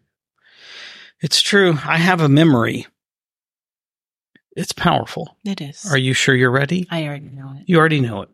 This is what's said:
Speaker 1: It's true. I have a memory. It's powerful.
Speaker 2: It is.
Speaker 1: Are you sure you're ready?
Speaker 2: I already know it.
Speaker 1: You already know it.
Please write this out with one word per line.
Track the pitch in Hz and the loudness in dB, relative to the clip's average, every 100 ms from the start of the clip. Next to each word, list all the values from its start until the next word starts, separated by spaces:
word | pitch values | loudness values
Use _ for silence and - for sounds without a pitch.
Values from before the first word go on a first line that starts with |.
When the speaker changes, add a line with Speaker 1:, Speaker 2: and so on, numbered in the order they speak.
| _ _ _ _ _ _ - - - - - _ | _ _ _ _ _ _ -20 -20 -20 -20 -20 _
Speaker 1:
It's | 151 - | -2 -2
true. | - 202 185 147 | 2 4 4 2
I | 143 160 | -2 0
have | 180 180 | 2 2
a | 147 | 4
memory. | 139 165 123 117 - - _ _ _ _ _ _ _ _ _ _ _ _ _ _ _ _ | 6 6 4 2 -4 -10 _ _ _ _ _ _ _ _ _ _ _ _ _ _ _ _
It's | - - | -10 -10
powerful. | - 170 135 113 160 165 _ | -4 0 0 -4 -10 -14 _
Speaker 2:
It | 202 196 | -10 -10
is. | 143 - 202 | -12 -12 -4
Speaker 1:
Are | 135 | -2
you | 131 | 0
sure | 123 - | 0 2
you're | 127 127 | 2 2
ready? | 135 139 180 175 | 0 -2 -4 -4
Speaker 2:
I | 170 151 | -8 -8
already | 143 135 | -12 -16
know | 135 135 139 | -18 -18 -10
it. | - | 0
Speaker 1:
You | 165 | 2
already | 156 151 | 2 2
know | 120 98 | -2 -6
it. | - | -12